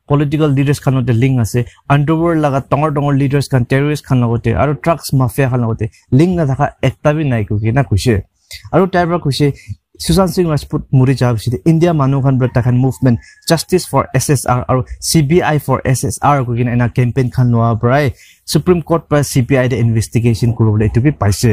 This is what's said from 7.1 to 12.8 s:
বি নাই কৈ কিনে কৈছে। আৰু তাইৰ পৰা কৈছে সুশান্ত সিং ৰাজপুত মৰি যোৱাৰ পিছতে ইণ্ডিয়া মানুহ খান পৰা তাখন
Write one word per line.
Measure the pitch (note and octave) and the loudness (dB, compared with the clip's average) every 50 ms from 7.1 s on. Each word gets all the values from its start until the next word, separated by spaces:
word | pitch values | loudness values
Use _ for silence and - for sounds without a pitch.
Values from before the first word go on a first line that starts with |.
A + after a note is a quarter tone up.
| D3+ | 0
বি | D#3 D#3+ C#3 | 0 0 -2
নাই | B2 A2+ G#2+ | -2 -2 -2
কৈ | - A2 G2+ G#2+ | -4 -4 -4 -2
কিনে | A2+ A#2 C#3 C#3+ - | 0 0 0 0 0
কৈছে। | G#2+ F#2 - C3 A2 F#2 - _ _ _ _ - - - - - - | 0 0 2 2 0 0 -2 _ _ _ _ -20 -20 -20 -8 -2 0
আৰু | E3 G3 F#3 - | 0 2 2 0
তাইৰ | F3 F3 E3 | 0 0 0
পৰা | E3+ E3+ - | -2 -2 -2
কৈছে | D3 B2+ - D3 C#3 - - - - - - _ _ _ - - | -2 -2 0 0 0 -2 -4 -10 -16 -16 -16 _ _ _ -8 -4
সুশান্ত | - E3 F#3 F#3+ F3 C#3+ | 0 2 2 2 2 0
সিং | F#3+ F3+ E3 D3+ | 0 0 0 -2
ৰাজপুত | C#3 - - - C#3+ - - - | -2 -4 -6 -8 -8 -4 0 2
মৰি | C3+ B2+ C3 C3+ A#2+ | 2 4 2 2 2
যোৱাৰ | B2+ A#2+ B2 | 0 0 0
পিছতে | A2 - B2 A#2+ A#2+ - E3+ | -2 -4 -4 -6 -2 0 0
ইণ্ডিয়া | D#3+ E3 E3+ F3 E3 D3+ | 2 2 2 2 2 2
মানুহ | C3+ C3 C#3 C#3 B2+ | 0 0 0 0 0
খান | C#3 C3+ B2 | 0 0 2
পৰা | C3 B2 - | 0 0 0
তাখন | B2 A2+ B2 A#2+ B2 | 0 0 2 2 2